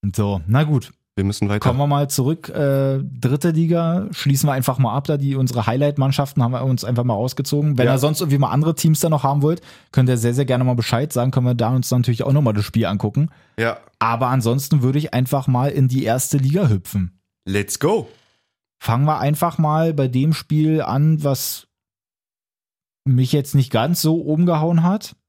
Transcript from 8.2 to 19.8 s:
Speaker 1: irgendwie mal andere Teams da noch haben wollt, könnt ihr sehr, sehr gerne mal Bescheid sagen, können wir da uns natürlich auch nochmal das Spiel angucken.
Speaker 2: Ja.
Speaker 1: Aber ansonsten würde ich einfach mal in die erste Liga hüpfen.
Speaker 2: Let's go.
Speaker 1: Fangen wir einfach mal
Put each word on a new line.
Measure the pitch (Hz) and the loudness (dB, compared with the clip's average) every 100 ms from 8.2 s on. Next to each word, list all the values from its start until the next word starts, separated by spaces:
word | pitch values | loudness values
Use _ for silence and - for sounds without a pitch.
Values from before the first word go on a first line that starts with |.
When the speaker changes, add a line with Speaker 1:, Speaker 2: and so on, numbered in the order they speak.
Speaker 1:
irgendwie | 170 139 | 0 0
mal | 135 | 2
andere | 117 156 | 0 0
Teams | 160 165 156 | 2 2 2
da | 170 | 2
noch | 151 | 0
haben | 135 143 | 0 2
wollt, | 143 170 - - _ | 0 0 -6 -20 _
könnt | - 127 | 2 2
ihr | 123 | 2
sehr, | 117 | 0
sehr | 120 135 | 0 0
gerne | 123 | 0
mal | 127 | 0
Bescheid | 123 113 117 151 | 0 0 -2 -2
sagen, | 123 123 | -2 0
können | 131 123 | 2 2
wir | |
da | 123 117 | 2 2
uns | 127 123 | 0 0
natürlich | 123 123 113 | 0 0 0
auch | - | 2
nochmal | 139 139 | 2 2
das | 104 | 0
Spiel | 101 - 101 | 0 0 0
angucken. | 98 107 120 160 _ _ - | 0 -2 0 -2 _ _ -4
Speaker 2:
Ja. | 113 - - _ | -4 -4 -12 _
Speaker 1:
Aber | 110 117 123 | 0 0 0
ansonsten | 131 113 131 135 151 | 0 2 0 0 2
würde | 123 139 | 2 0
ich | 151 | -2
einfach | 123 127 139 131 | -2 0 0 0
mal | 123 139 | 0 0
in | - 131 | 2 0
die | 131 | 2
erste | 107 123 - 147 | 0 -2 0 0
Liga | 135 160 175 | 0 2 2
hüpfen. | 98 - 104 90 _ _ _ | 0 -2 -4 -4 _ _ _
Speaker 2:
Let's | - 98 101 - | -4 -4 -2 -2
go. | - 262 127 - _ _ _ _ _ _ | 0 0 -4 -16 _ _ _ _ _ _
Speaker 1:
Fangen | - 113 | -2 0
wir | 147 156 | 0 0
einfach | 127 151 170 165 | -2 0 -2 0
mal | 156 156 | 0 2